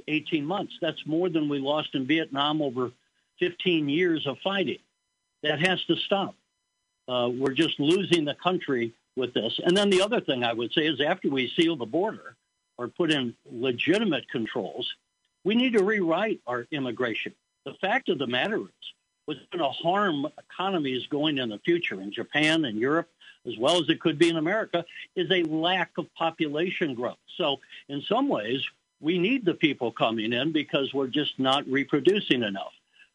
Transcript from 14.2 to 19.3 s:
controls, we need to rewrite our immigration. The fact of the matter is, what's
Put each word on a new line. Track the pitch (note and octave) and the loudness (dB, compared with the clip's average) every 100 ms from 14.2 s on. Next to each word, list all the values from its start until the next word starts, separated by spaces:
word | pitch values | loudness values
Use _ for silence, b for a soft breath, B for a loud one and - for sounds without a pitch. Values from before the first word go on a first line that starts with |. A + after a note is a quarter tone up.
| - | -2
controls, | B2+ A2 B2+ F#2 - - - _ _ _ _ | -4 -4 -4 -6 -6 -10 -10 _ _ _ _
we | F#3 | 0
need | A3+ B3+ | 2 4
to | A3 | 4
rewrite | F#3+ G#3+ E3 E3 A3 F3+ - | 2 2 2 0 0 -4 -4
our | B2 A#2+ | -6 -4
immigration. | D3 B2+ A#2 B2 G#2 - - _ _ C3+ | -4 -4 -2 -2 -4 -8 -12 _ _ -16
The | |
fact | - F#3+ B3+ B3 | -4 -2 0 0
of | D3 | -2
the | B2+ | 0
matter | B2 F#3+ G3+ | 0 0 -2
is, | F#2 - - - _ _ | -6 -12 -20 -20 _ _
what's | - | -12